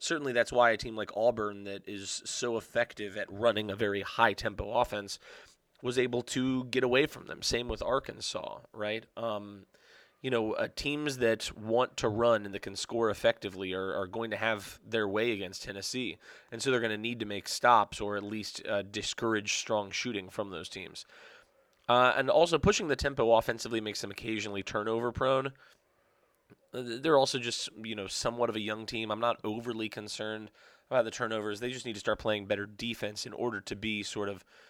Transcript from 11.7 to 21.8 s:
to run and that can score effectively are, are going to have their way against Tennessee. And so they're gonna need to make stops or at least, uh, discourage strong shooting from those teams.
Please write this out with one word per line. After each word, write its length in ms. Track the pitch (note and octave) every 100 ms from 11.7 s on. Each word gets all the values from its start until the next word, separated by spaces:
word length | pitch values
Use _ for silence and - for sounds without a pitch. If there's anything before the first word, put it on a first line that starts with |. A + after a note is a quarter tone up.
| A#2 B2+ -
to 100 | A#2
run 360 | G#2+ A#2+ A2
and 80 | G2+
that 80 | G2
can 120 | -
score 340 | G2 - A#2 A2+
effectively 640 | G2+ A2+ - G2+ F#2 F#2+
are, 220 | F#2 F#2+
are 140 | F2+ F#2
going 240 | G#2+ A2+
to 40 | G2+
have 440 | A2+ G#2+ F#2+ -
their 220 | A2 A2 G#2
way 240 | G#2 A#2+
against 320 | G#2 F#2 F#2+
Tennessee. 560 | - G2 - B2+ A2 D#2+ - - -
And 100 | A#2
so 120 | C3+
they're 80 | B2
gonna 180 | A2+ G#2+
need 220 | A2+ A#2+
to 40 |
make 220 | G#2 G2+ -
stops 540 | - A#2+ A#2 G2+ -
or 160 | G#2 G2+
at 80 |
least, 420 | G#2 G#2+ G#2 - -
uh, 140 | G#2
discourage 720 | G2+ G#2 - - A#2 A2 G2+
strong 380 | - - G#2+ G2
shooting 360 | - B2+ G#2 F#2
from 220 | - G2+
those 180 | F2 -
teams. 380 | G2+ F2 - - - - - _ _ _ _